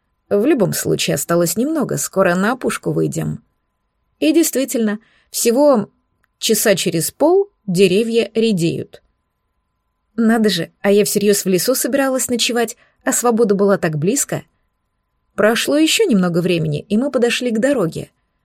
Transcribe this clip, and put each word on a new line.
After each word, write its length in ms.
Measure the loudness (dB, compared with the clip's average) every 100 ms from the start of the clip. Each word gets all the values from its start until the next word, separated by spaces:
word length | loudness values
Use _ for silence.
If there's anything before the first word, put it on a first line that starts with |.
| _ _ -4
«В 160 | 0 2
любом 260 | 2 0
случае 440 | -2 -2 -2 -2 -4
осталось 420 | -2 0 0 -2
немного, 400 | -2 -2 -2 -4
скоро 360 | -4 0 0
на 180 | 0 -2
опушку 400 | -2 -4 -6 -4
выйдем». 520 | -2 -2 -4 -6 -8 _ _ _ _ _ _ _ _
И 120 | 0
действительно, 680 | 2 2 0 -2 -2 -2 -4 _ _ _
всего 600 | -4 0 4 4 4 0 _ _ _ _ _
часа 380 | -2 0 2 0
через 340 | 0 -4 -4
пол 400 | 0 2 4 0 _ -4
деревья 640 | 2 4 2 0 -2 -2
редеют. 680 | 0 0 0 -2 -4 -10 -18 _ _ _ _ _ _ _ _ _ _ _ -2
Надо 320 | 2 2 2
же, 220 | 0 -6 _
а 100 | 2
я 140 | 2
всерьёз 400 | 2 0 0 0
в 40 | 0
лесу 260 | 0 0
собиралась 540 | -2 -2 0 0 -2 -2
ночевать, 500 | -2 -2 -2 -4 -6 _ _
а 80 | -6
свобода 420 | -2 0 2 2
была 220 | 2 2 2
так 220 | 0 -2
близко. 460 | -2 -2 -4 -8 -10 _ _ _ _ _ _ _ _
Прошло 420 | 0 0 0 0 2
ещё 280 | 2 2
немного 360 | 2 2 2 0
времени, 400 | 0 0 -2 -6
и 160 | -2 -2
мы 140 | 0
подошли 400 | 0 0 -2 -2
к 80 | -2
дороге. 520 | 0 0 -2 -6 -14 _ _ _